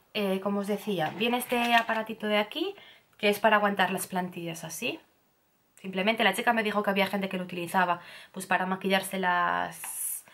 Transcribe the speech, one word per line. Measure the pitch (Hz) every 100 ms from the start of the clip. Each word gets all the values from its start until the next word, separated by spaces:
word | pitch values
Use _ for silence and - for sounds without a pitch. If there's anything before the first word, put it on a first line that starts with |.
| _
eh, | 214 202 190
como | 202 202
os | 202
decía, | 202 - 180 156 175
viene | 240 247
este | 247 240 233 233
aparatito | 226 220 220 220 214
de | 208
aquí, | 208 302 381 - - - _ -
que | 208
es | 202
para | 220 208
aguantar | 202 196 180
las | 185 -
plantillas | 185 180 175 170 165
así. | 160 - 254 320 _ _ _ _ _ _ _ _
Simplemente | 190 185 196 226
la | 208
chica | 190 -
me | 220
dijo | 214 202
que | 202
había | 196 190
gente | 202 190
que | 185
lo |
utilizaba, | 180 180 170 190 175 175 - - -
pues, | 185 185
para | 180 180
maquillarse | 190 202 190 190 190
las | 185 175 175 175 175 165 - - - - -